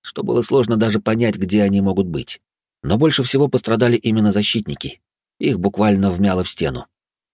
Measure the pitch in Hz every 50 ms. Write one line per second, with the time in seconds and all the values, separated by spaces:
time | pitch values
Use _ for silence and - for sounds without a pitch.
0 | - - - - - - 120 123 117 - 120 135 120 107 120 107 113 113 104 110
1 | - 110 110 113 120 110 98 90 98 90 95 104 101 98 98 101 98 98 92 95
2 | 95 90 80 71 62 - - - _ _ _ _ _ _ _ _ - 67 92 113
3 | 147 160 143 - 131 123 - 135 147 135 - 127 - - 113 110 120 120 120 113
4 | - 117 110 110 107 104 98 104 104 - - 117 107 - 71 - - 139 - _
5 | _ _ _ _ _ _ _ - - 143 127 90 87 101 101 - 107 107 101 98
6 | 98 98 92 87 101 101 92 92 92 - - - 85 73 65 62 - _ _ _
7 | _ _ _ _ _ _